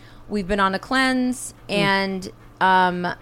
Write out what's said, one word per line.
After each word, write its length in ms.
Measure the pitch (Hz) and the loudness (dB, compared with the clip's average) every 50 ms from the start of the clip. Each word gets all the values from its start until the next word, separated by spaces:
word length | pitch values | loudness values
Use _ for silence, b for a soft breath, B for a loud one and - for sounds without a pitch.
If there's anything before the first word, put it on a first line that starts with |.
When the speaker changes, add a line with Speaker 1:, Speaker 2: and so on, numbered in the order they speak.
| b b b b b - | b b b b b -8
Speaker 1:
We've 180 | 196 214 190 170 | -6 -6 -4 -2
been 120 | 208 202 | 0 0
on 160 | 196 190 190 | 0 0 0
a 40 | 190 | -2
cleanse, 760 | - - 262 262 262 262 254 254 254 254 247 - - - - - - - | -4 -2 0 0 2 2 0 0 -2 -2 -4 -6 -10 -14 -16 -16 -10 -4
Speaker 2:
Mm. 40 | - | -2
Speaker 1:
and, 560 | 202 202 196 196 196 196 190 190 190 185 196 - - - - - - | 0 2 2 2 2 0 -2 -4 -6 -8 -12 -14 -18 -20 -20 -4 0
um, 460 | - 190 185 185 185 180 175 180 175 175 - - | 2 4 6 6 4 4 2 -2 -4 -6 -6 -8